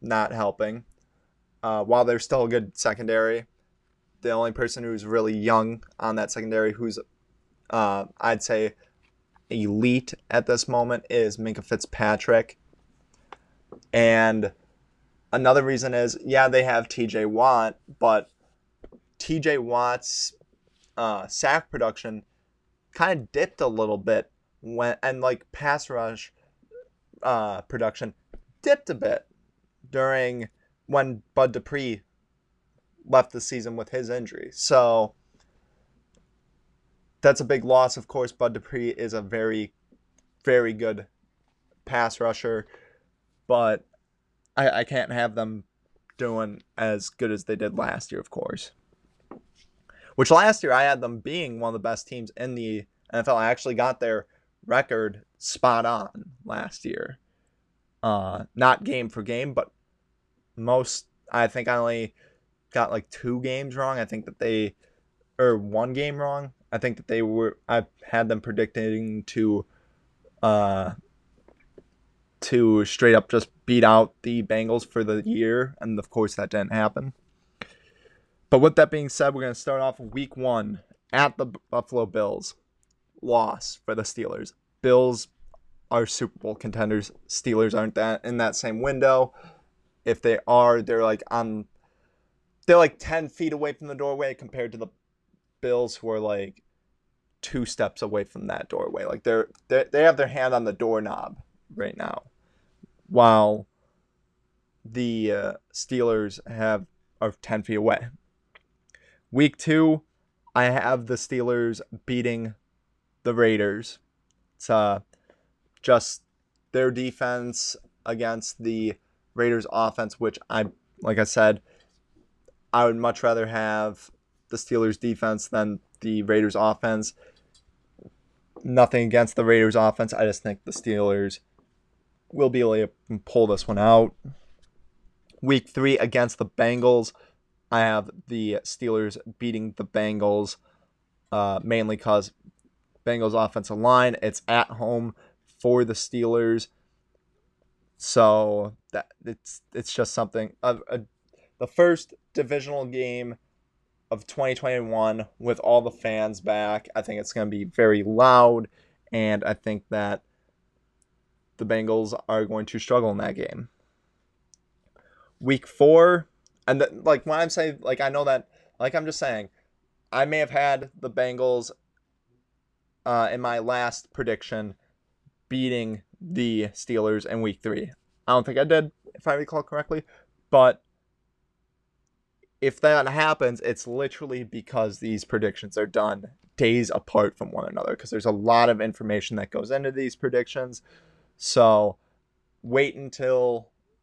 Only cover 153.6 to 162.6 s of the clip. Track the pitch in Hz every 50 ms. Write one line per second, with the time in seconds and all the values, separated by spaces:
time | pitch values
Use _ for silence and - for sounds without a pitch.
153.6 | _ _ _ _ _ _ _ _ _ - 113 107 101 - - - 135 131 127 127
154.6 | - 131 127 123 120 113 113 110 110 110 110 110 107 - _ - 113 120 117 -
155.6 | - - 120 120 117 120 - - - 113 110 110 107 107 107 98 90 104 107 104
156.6 | 107 104 107 107 107 - - 110 104 - 110 104 104 - - 117 107 104 104 101
157.6 | 101 90 - - 117 110 107 104 101 104 110 110 123 131 127 123 120 120 120 117
158.6 | 113 - _ _ _ _ _ _ _ _ - 113 110 107 107 104 101 - 107 -
159.6 | - 113 107 101 - - 110 107 104 101 101 98 _ _ _ _ _ _ _ _
160.6 | _ _ _ _ _ _ _ _ _ _ _ _ _ _ _ _ _ _ _ -
161.6 | 113 104 113 110 110 110 113 113 110 107 101 - - - 110 110 110 98 110 107